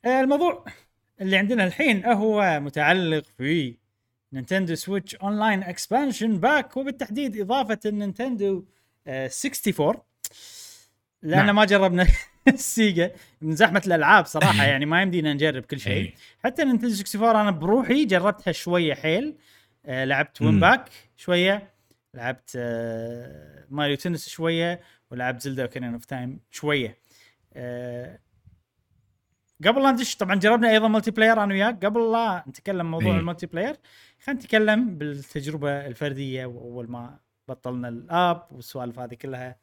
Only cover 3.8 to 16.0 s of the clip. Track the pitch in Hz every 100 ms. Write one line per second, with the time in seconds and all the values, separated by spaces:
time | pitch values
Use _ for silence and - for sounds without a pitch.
3.8 | _ _ _ _ _ 135 123 190 180 160
4.8 | - 196 - - 196 208 220 196 185 180
5.8 | - 240 285 220 226 202 208 294 - 254
6.8 | 269 - 254 214 277 214 196 262 226 214
7.8 | 214 208 208 - 262 233 202 190 190 _
8.8 | _ _ - 131 131 - 277 277 - -
9.8 | 151 226 _ _ - - - - - -
10.8 | _ _ _ _ 156 180 202 208 214 202
11.8 | 190 175 180 - - _ - 262 - -
12.8 | 214 170 175 - - _ 156 156 208 185
13.8 | 185 170 151 202 165 156 143 104 139 135
14.8 | 147 165 190 175 156 143 156 131 - 139
15.8 | - 98